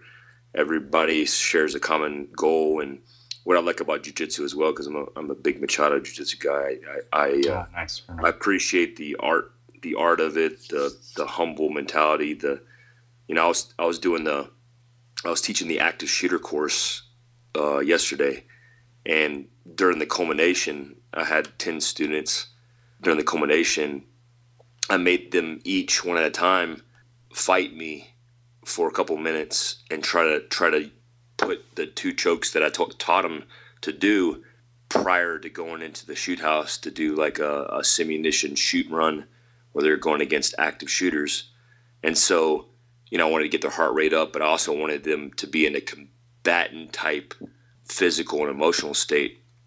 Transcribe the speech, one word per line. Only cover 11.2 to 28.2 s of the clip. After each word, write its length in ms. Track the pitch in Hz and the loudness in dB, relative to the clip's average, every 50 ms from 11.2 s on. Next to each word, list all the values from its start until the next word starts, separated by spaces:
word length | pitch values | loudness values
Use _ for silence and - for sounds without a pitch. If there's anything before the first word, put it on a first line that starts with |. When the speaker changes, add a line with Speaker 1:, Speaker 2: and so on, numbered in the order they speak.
| 76 | -6
Speaker 1:
humble 440 | - - - 85 80 73 76 78 76 | -6 -2 -2 -2 -2 0 -2 -2 -2
mentality, 640 | 76 73 71 73 - 76 78 76 78 76 76 76 76 | 0 -2 -6 -2 0 2 4 4 4 2 0 -2 -4
the, 280 | - - 71 69 67 - - - - - - _ _ _ _ _ _ _ - | -4 -2 -4 -4 -4 -8 -14 -20 -20 -20 -20 _ _ _ _ _ _ _ -2
you 80 | 78 | 0
know, 100 | 82 82 | 2 4
I 20 | 85 | 4
was, 260 | 85 - - - - - | 2 0 -4 -6 -6 -2
I 60 | 87 | -2
was 120 | 85 85 80 | -2 -2 0
doing 280 | - 90 85 80 78 | 0 0 0 0 0
the, 240 | 78 73 71 69 - - _ _ _ _ _ _ _ _ _ _ _ _ - - | 0 -2 -2 -4 -8 -14 _ _ _ _ _ _ _ _ _ _ _ _ -6 -4
I 60 | 87 | -2
was 100 | 85 - | -2 -2
teaching 280 | - - 104 - 90 80 | -2 -2 -4 -4 -2 -2
the 100 | 80 - | -2 0
active 300 | 78 85 - - 80 - | 0 0 0 -2 -4 -4
shooter 280 | - - - 87 90 80 | -2 -2 0 0 0 -2
course, 640 | - - 78 76 76 73 - - - - - - - _ _ _ _ _ _ _ _ _ - | -2 -4 -2 -2 -2 0 0 -2 -2 -2 -4 -6 -10 _ _ _ _ _ _ _ _ _ -4
uh, 240 | 78 73 73 71 71 | -2 0 2 2 2
yesterday, 640 | 71 76 85 82 - - 69 69 71 69 67 67 - _ - - - - _ _ _ _ _ _ _ | 4 4 4 4 2 0 0 0 0 0 0 -2 -8 _ -20 -20 -20 -20 _ _ _ _ _ _ _
and 420 | - 80 80 76 76 73 71 69 - _ _ _ 85 80 | 0 2 2 2 2 0 -4 -10 -14 _ _ _ -16 -2
during 240 | 90 95 90 85 78 | 2 4 4 4 2
the 60 | 73 | 0
culmination, 880 | - - - 87 80 76 73 82 87 90 - - 80 73 71 69 71 69 - _ _ - | -2 -2 -2 0 0 2 4 4 4 4 2 0 -2 -4 -6 -10 -14 -16 -20 _ _ -6
I 100 | 80 80 | -4 -2
had 240 | 78 80 78 78 - - - | 0 0 0 0 -2 -6 -8
ten 200 | - 85 80 76 | -6 -4 -4 -2
students. 680 | - - - - 80 73 76 76 73 - - - - - - _ _ _ _ _ _ _ _ _ | -4 -4 -2 -2 -2 0 0 -2 -2 -2 -4 -4 -4 -8 -14 _ _ _ _ _ _ _ _ _
During 160 | - 87 80 76 | 2 2 2 4
the 60 | 73 | 2
culmination, 800 | - - 78 76 71 76 82 82 - - 80 76 73 71 69 - - _ _ _ _ _ _ _ _ _ _ _ _ _ _ - - | 2 0 0 2 4 4 4 4 2 2 0 0 -2 -4 -6 -10 -14 _ _ _ _ _ _ _ _ _ _ _ _ _ _ -2 0
I 80 | 98 92 | 0 4
made 340 | 87 90 90 90 - - | 4 4 4 4 2 0
them 280 | - 90 82 80 78 - - | 0 0 0 0 -6 -8 -4
each 420 | 90 95 92 87 - - - - | -2 0 0 2 2 0 0 0
one 120 | 87 87 82 | 0 0 2
at 60 | 80 | 2
a 60 | 78 | 0
time 540 | 78 - 87 90 92 92 85 82 78 - - _ _ _ _ _ _ _ _ _ - | 0 2 2 4 4 4 2 0 -4 -10 -14 _ _ _ _ _ _ _ _ _ -8
fight 400 | - - - 92 95 92 95 78 | -4 2 2 4 4 2 0 -6
me 400 | 80 82 80 76 71 - - _ _ | -10 -10 -10 -10 -12 -14 -18 _ _